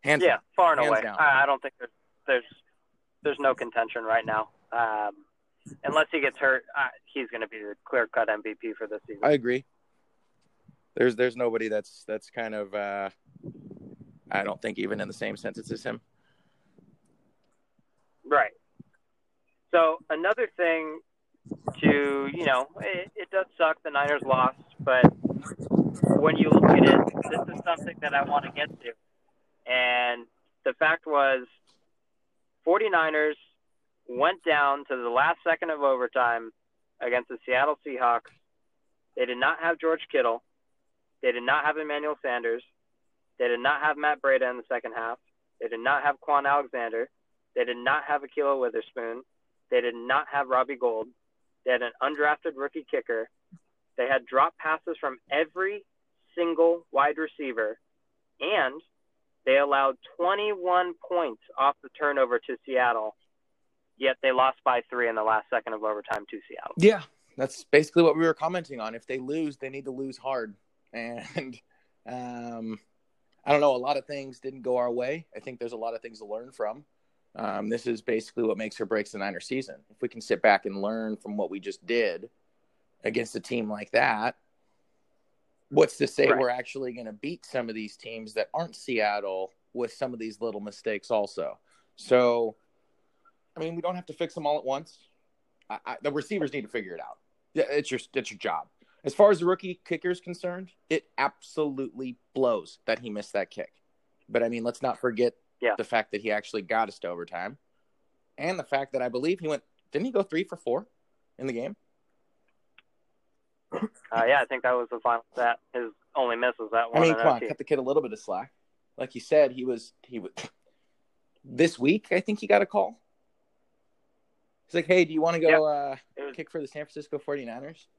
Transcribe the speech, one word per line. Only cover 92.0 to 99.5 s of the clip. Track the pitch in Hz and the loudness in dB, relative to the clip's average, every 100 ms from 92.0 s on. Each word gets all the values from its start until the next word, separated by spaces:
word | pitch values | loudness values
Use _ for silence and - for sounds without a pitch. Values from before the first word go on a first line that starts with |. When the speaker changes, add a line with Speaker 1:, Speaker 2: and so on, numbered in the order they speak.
| - 127 123 120 117 107 _ _ _ _ _ _ _ _ _ - | 2 4 4 2 -2 -6 _ _ _ _ _ _ _ _ _ -10
Speaker 1:
I | |
mean, | 160 170 | -8 -4
we | |
don't | 170 180 | -4 -6
have | 175 | -10
to | |
fix | 185 165 - | -6 -6 -4
them | 147 | -2
all | 151 | -2
at | |
once. | 131 135 165 - _ _ _ _ _ _ _ | -2 -6 -6 -20 _ _ _ _ _ _ _
I, | 107 - | -12 -8
I, | 123 | -6
the | 143 | -4
receivers | 147 - 208 151 | -4 -4 -4 -4
need | 143 | -6
to | 107 | -6
figure | 120 95 | -8 -8
it | 85 | -10
out. | 60 58 _ _ _ - | -12 -16 _ _ _ -4
Yeah, | 143 | -2
it's | 143 143 | -2 -2
your, | 127 - | -6 -4
it's | 135 113 | -6 -6
your | 104 | -6
job. | 110 80 69 _ _ _ 143 | -4 -4 -8 _ _ _ -10
As | |
far | - 208 | 6 6
as | 190 | 6
the | |
rookie | 170 | 2